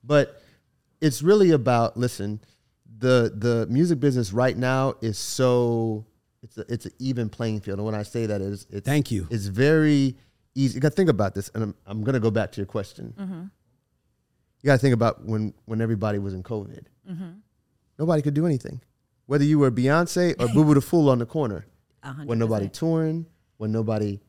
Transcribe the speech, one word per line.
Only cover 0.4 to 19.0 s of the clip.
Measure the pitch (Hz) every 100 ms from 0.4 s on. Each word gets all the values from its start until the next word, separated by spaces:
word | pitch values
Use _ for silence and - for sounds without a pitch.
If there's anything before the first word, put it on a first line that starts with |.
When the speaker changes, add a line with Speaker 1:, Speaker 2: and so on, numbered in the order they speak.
| _ _ _ _ _ _
Speaker 1:
it's | 156 117
really | 151 214 190
about, | 151 120 120 117 -
listen, | 123 - 101 104 _ _ _ _ _ 113
the, | 127 127 117 101
the | 117 117 110
music | 123 170 151
business | 143 127 104
right | 104 127 95
now | 127 131 135 -
is | 113 104
so, | - - 127 123 120 117 113 107 110 _ _ _
it's | 113 -
a, | -
it's | 117 -
an | _
even | 131 123 110
playing | - 117 107
field. | 101 98
And | 107
when | 107
I |
say | 101 120 113
that, | 104
is | 95 101 -
it's, | 101 131
Speaker 2:
Thank | 147 135
you. | 107 82
Speaker 1:
it's | 113 101
very | 98 139 160 151 147 135 127 _ _ _
easy. | - 135 131
You |
gotta | 147 170
think | 185
about | 107 101 98
this, | -
and | 113
I'm, | 110 - -
I'm | 107 107
gonna | 135
go | 110
back | 107 98
to | -
your | 98
question. | 110 101 - 117 117
Speaker 3:
Mm-hmm. | 190 175
Speaker 1:
You | 185 _ _ _ _ _ _ _ _ _ _ _ 143
gotta | 131
think | 135
about | 120 113 - 104
when, | 110 107 - -
when | 113
everybody | 113 110 107 104
was | 98
in | 95
covid. | 90 110 101 - - _ 185
Speaker 3:
Mm-hmm. | 170 180 190 _ _ _ _ _ -
Speaker 1:
Nobody | 160 156
could | 147 143
do | 175
anything. | 135 - 123 _ _